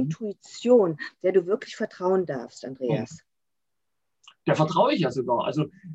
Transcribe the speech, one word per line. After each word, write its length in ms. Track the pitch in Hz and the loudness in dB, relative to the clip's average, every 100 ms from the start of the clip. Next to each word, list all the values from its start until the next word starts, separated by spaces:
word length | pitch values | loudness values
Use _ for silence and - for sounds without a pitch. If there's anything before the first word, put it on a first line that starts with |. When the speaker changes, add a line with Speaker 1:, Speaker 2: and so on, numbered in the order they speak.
Speaker 1:
Intuition, 920 | 262 160 214 - - - 233 247 185 151 - - | 0 -4 -8 -10 -16 -4 4 6 6 0 -8 -4
der 80 | 180 | 0
du 140 | 190 175 | 2 2
wirklich 280 | 214 - | -2 -6
vertrauen 500 | - 220 - 185 190 | -8 -8 -4 0 0
darfst, 400 | 165 135 117 - | 0 -6 -8 -12
Andreas. 500 | 120 135 127 - - | -14 -6 -2 -2 -4
Speaker 2:
Mhm. 40 | - _ _ _ _ _ _ _ _ _ _ _ _ - | -12 _ _ _ _ _ _ _ _ _ _ _ _ 0
Der 80 | |
vertraue 380 | 147 156 165 208 | 2 2 4 2
ich 60 | 269 | 2
ja 100 | 131 | 0
sogar. 340 | 135 123 120 | -2 -2 0
Also 200 | - 147 147 - - | 0 -2 -4 -6 -18